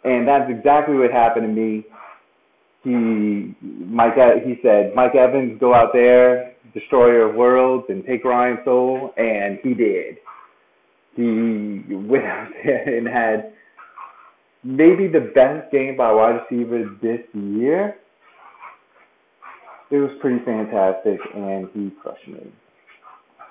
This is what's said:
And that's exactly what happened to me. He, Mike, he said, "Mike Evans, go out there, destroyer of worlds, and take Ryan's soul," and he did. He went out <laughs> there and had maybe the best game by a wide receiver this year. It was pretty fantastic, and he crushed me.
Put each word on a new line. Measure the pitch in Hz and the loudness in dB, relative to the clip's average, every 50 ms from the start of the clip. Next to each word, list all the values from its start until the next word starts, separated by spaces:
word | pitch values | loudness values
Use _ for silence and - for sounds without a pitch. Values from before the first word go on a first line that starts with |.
| _ | _
And | 127 127 123 120 135 | -2 -2 0 0 2
that's | 139 139 135 131 | 0 0 0 -2
exactly | 123 110 107 143 143 147 147 151 147 | -6 -2 0 2 2 2 2 0 0
what | 135 127 120 | 2 2 2
happened | 135 123 117 120 117 120 113 110 | 2 2 2 2 2 -2 -4 -4
to | |
me. | 110 110 113 110 107 110 107 - - - - - - _ _ _ _ _ _ _ _ _ _ _ _ _ _ | -4 -4 -4 -4 -4 -6 -10 -14 -20 -20 -20 -20 -20 _ _ _ _ _ _ _ _ _ _ _ _ _ _
He, | 131 120 120 117 113 113 107 104 107 104 101 95 90 98 _ | -4 -2 -2 -2 -2 -2 -2 -2 -2 -4 -4 -8 -10 -14 _
Mike, | - - - - 87 90 110 117 117 117 - 139 127 120 117 - - | -18 -18 -16 -14 -12 -8 0 2 2 2 4 4 6 6 4 2 0
he | 131 120 - | -4 -8 0
said, | - 123 107 104 101 - - | 2 4 4 4 4 2 0
"Mike | 123 127 123 131 | 0 0 2 4
Evans, | 135 127 123 131 139 131 120 110 107 | 4 4 4 2 0 -4 -4 -4 -2
go | 127 123 123 | 2 4 4
out | 117 117 113 - | 4 4 4 4
there, | 123 120 123 123 123 123 127 123 123 - - - _ _ 117 _ | 4 4 6 6 8 6 6 4 0 -4 -10 -18 _ _ -16 _
destroyer | 110 - - - 131 120 120 120 117 113 107 | -16 -8 -2 2 4 6 6 6 4 2 2
of | 107 | 2
worlds, | 110 123 123 127 127 127 131 131 127 127 - | 2 2 4 4 4 2 2 0 -2 -4 -6
and | 98 98 92 | -10 -10 -6
take | 131 127 113 - | -6 -6 -4 -2
Ryan's | 131 123 120 123 123 120 113 - | -2 0 0 0 0 -2 -4 -2
soul," | 135 123 127 127 127 131 131 135 - - | 0 0 2 2 0 -2 -4 -8 -10 -6
and | - 117 113 110 104 101 101 98 98 - | -4 -2 -2 -2 -4 -4 -6 -8 -6 -4
he | 131 123 | -4 -2
did. | 110 117 104 95 90 82 - - - _ - - - - _ _ _ _ _ _ _ _ _ _ _ _ _ _ | 0 0 0 0 -4 -6 -10 -14 -18 _ -20 -20 -20 -20 _ _ _ _ _ _ _ _ _ _ _ _ _ _
He | - 120 117 110 110 117 117 113 107 104 104 104 98 95 92 101 | -4 -4 -2 -2 -2 -2 -2 -4 -4 -6 -8 -10 -12 -12 -10 -10
went | 95 101 104 127 131 - | -10 -2 -2 0 0 0
out | - - - - - - - | -4 -10 -10 -12 -16 -18 -8
<laughs> | - | -4
there | 147 135 117 - 147 123 117 | -4 -2 -2 -4 -4 -4 -4
and | 117 117 | -4 -4
had | 123 123 117 113 110 110 214 - - _ _ _ _ - - - _ - - - - _ _ _ _ _ _ _ _ _ _ | -4 -2 -2 -2 -2 -4 -6 -10 -20 _ _ _ _ -20 -20 -20 _ -20 -20 -20 -20 _ _ _ _ _ _ _ _ _ _
maybe | 127 131 135 156 170 185 175 196 185 | -10 -2 4 6 6 6 4 0 0
the | 156 160 123 110 - | 0 0 -2 2 4
best | 135 127 135 147 156 - - | 4 4 4 2 -6 -10 -4
game | - 139 135 135 135 | -4 -2 -2 -2 -4
by | 131 123 113 | -2 0 2
a | 110 | 2
wide | 110 110 117 117 117 | 4 2 2 0 -2
receiver | - - 123 120 120 113 120 117 110 101 98 101 | -6 -6 -6 -6 -4 -4 -4 -6 -6 -8 -10 -8
this | 117 113 117 117 117 _ _ | -6 -6 -6 -6 -10 _ _
year. | 107 101 101 101 107 120 135 156 185 202 208 202 - _ _ _ _ _ _ _ _ - - _ _ - - - _ _ _ _ _ _ _ _ _ _ _ _ _ - - - - _ - - - _ _ 143 | -12 -10 -6 -4 -2 0 0 0 0 -2 -4 -8 -14 _ _ _ _ _ _ _ _ -20 -20 _ _ -20 -20 -20 _ _ _ _ _ _ _ _ _ _ _ _ _ -20 -20 -20 -20 _ -20 -20 -20 _ _ -2
It | 143 | -2
was | 139 139 139 - | -2 -2 -6 -6
pretty | - 139 123 120 120 | -4 -4 -4 -4 -4
fantastic, | 123 113 110 110 107 117 107 95 95 95 95 - 107 98 92 - - - | -6 -6 -6 -6 -4 -2 0 0 0 0 -2 -4 -4 -4 -4 -10 -14 -14
and | 101 101 98 98 95 95 92 | -12 -10 -8 -8 -10 -10 -12
he | _ 104 101 98 95 _ | _ -12 -12 -12 -12 _
crushed | - - - - _ - | -16 -18 -18 -18 _ -20
me. | - - - - _ _ _ _ _ _ _ _ _ _ _ - - _ _ _ _ _ - _ | -20 -20 -20 -20 _ _ _ _ _ _ _ _ _ _ _ -20 -20 _ _ _ _ _ -20 _